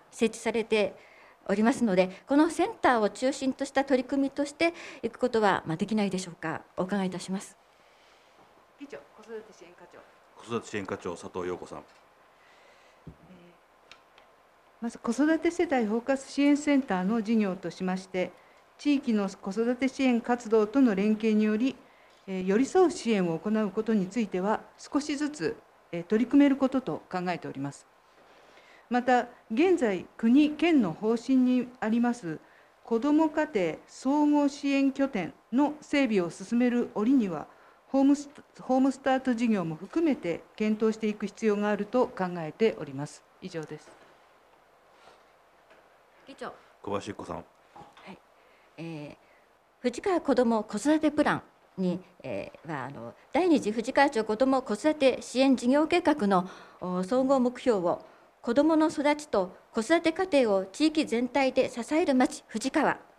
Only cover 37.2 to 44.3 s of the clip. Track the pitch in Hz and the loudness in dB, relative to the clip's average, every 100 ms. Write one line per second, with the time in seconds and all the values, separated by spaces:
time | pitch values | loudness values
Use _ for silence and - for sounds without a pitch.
37.2 | 202 156 - - - _ _ 269 277 285 | 2 -4 -10 -18 -20 _ _ 2 4 2
38.2 | - - - - 190 262 269 254 269 262 | -2 -18 -20 -12 -2 2 2 0 0 0
39.2 | 262 226 240 208 165 156 196 330 339 247 | 0 0 0 0 -2 -8 -6 -2 0 0
40.2 | 170 - - - 214 214 220 220 214 208 | -2 -6 -8 -4 -2 0 0 0 -4 -4
41.2 | 202 - 220 202 208 202 208 254 247 - | -8 -4 -2 0 0 -2 -2 -2 -2 -2
42.2 | 185 175 156 - 220 - 147 135 147 - | -6 -6 -8 -2 -2 -2 -10 -10 -10 -12
43.2 | _ _ 151 165 156 151 - - - _ | _ _ -14 -12 -12 -16 -20 -20 -20 _
44.2 | _ | _